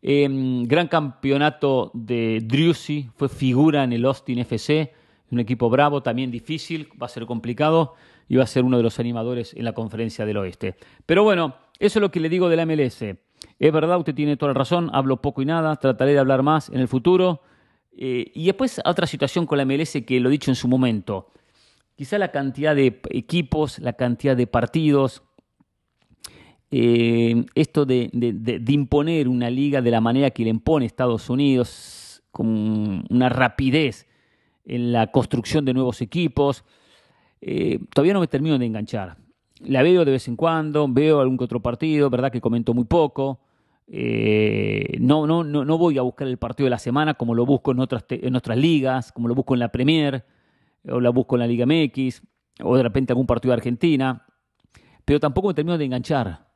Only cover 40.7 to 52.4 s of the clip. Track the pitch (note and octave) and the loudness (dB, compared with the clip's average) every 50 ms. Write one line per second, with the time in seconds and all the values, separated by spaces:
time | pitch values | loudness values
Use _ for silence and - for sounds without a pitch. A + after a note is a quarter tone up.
40.7 | D3 D3+ D3 C#3 B2 C3+ D3+ D#3 D#3 D3 C3 C3 C3 B2 B2 A#2 - A#2+ G2 A#2+ | -2 0 0 2 2 2 4 4 4 4 4 2 0 -2 -4 -4 -6 -6 -4 -4
41.7 | A#2+ - - D#3+ D#3 D3 C#3+ C#3 B2 B2 B2+ C3+ A2+ A#2+ - A#2 A#2 A#2+ A2+ - | -6 -4 -2 -2 2 2 2 2 2 0 -2 -2 -4 -2 -2 -2 -2 0 0 0
42.7 | A#2 B2 B2 G#2+ E3+ E3+ D#3+ C#3 - - C3+ C#3 C3 - _ _ _ _ _ _ | 0 0 0 0 2 2 2 2 0 -4 -6 -6 -6 -8 _ _ _ _ _ _
43.7 | _ _ _ _ - - A#2+ A#2 A2+ A2 A2 G#2+ G#2+ G#2+ G#2+ G#2+ G#2+ G#2 G#2 G#2 | _ _ _ _ -10 -8 -4 -2 -2 0 2 2 2 2 2 2 0 -2 -2 -2
44.7 | G#2 G#2 - - - - A#2 B2+ D3 D#3 D3+ D3+ D#3+ E3+ E3 D3 D3 D3 C3 C#3+ | -2 -4 -4 -6 -4 -2 2 2 4 4 2 0 0 0 -2 -2 -2 -2 0 0
45.7 | D#3+ E3 F3 E3+ D3 C3+ B2+ B2+ - - C#3+ C3 B2+ - - A#2 A#2 - C#3+ C3 | 0 2 2 0 2 0 -2 -4 -4 -6 -6 -6 -6 -6 -6 -8 -4 -2 0 0
46.7 | B2 A2+ - - A#2+ C#3+ D3+ D#3 D3 _ B2+ A#2 A#2 A2+ B2 C3 C#3+ B2+ _ - | 0 -2 -4 -2 -2 0 0 0 -2 _ -4 -2 0 0 2 2 2 0 _ -2
47.7 | C3 B2 C3 B2 - A2+ - _ B2+ - - B2+ B2+ B2+ - - A2+ A#2+ C#3 E3+ | 0 0 -2 -2 -4 -6 -6 _ -10 -6 -4 -2 -2 -2 -2 -2 -2 0 2 2
48.7 | E3 D3 C3 C3 C3 C3 A#2+ - _ A#2+ A#2 A#2 A#2+ C3+ C3 - C3+ B2 A#2+ A#2 | 2 2 2 0 0 -2 -4 -6 _ -6 -4 -2 -2 -2 0 0 0 0 0 -2
49.7 | - A#2+ B2 C#3 D#3+ D#3+ D3+ C#3+ C3 C3 - _ _ _ _ _ _ _ _ _ | -2 0 2 2 2 2 2 0 -2 -6 -10 _ _ _ _ _ _ _ _ _
50.7 | _ _ _ - - B2 B2 A#2+ A#2+ C3 B2 - C3 B2 A#2+ A#2 A#2+ A#2 B2 B2+ | _ _ _ -6 -4 2 2 2 2 2 0 2 0 0 0 0 0 0 2 2
51.7 | D#3 E3 D#3 C3+ - C3+ C3+ B2+ A#2+ - _ _ _ _ | 2 2 0 0 -2 -4 -4 -4 -6 -8 _ _ _ _